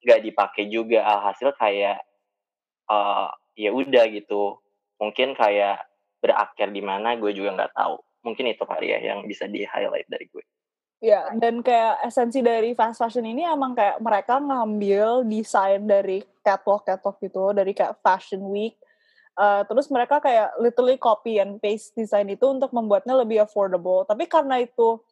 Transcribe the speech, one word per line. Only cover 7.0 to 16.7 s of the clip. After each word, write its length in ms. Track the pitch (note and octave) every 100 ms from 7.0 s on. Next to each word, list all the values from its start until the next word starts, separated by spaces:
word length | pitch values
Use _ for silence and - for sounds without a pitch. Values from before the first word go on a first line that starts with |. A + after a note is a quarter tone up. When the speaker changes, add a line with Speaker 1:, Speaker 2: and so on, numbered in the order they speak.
| A2+ A#2+
Speaker 1:
gue 140 | G#2+ F#2+
juga 180 | G2+ F#2+
nggak 180 | - -
tahu. 200 | - - _ _ -
Mungkin 200 | - -
itu 100 | - -
kali 260 | - -
ya 60 | G2+ A2
yang 120 | G2+ G#2
bisa 180 | G2+ G2
di-highlight 560 | G2+ G2+ - G2+ - -
dari 160 | - -
gue. 140 | - - _ _ _ _ _
Speaker 2:
Iya, 320 | A3 G3+ F3+ A3
dan 240 | A#3 A#3 A#3+
kayak 400 | A#3 A3+ - A3+
esensi 320 | B3 A#3 B3+ A#3
dari 320 | A3+ A3+ A#3+
fast 240 | A3+ A3+
fashion 240 | A#3 A#3+ A3+
ini 160 | A#3
emang 320 | E4+ D4+ C4+
kayak 240 | A#3+ G3+ -
mereka 400 | A3+ G#3 G3 B3+
ngambil 880 | C#4+ C4+ A3 G#3+ G3+ G3 A3 B3 A#3
desain 560 | G#3+ A3 G#3+ G3 G3
dari 400 | G#3 G3 G3 F#3+ - _ -
catwalk-catwalk 720 | G3 -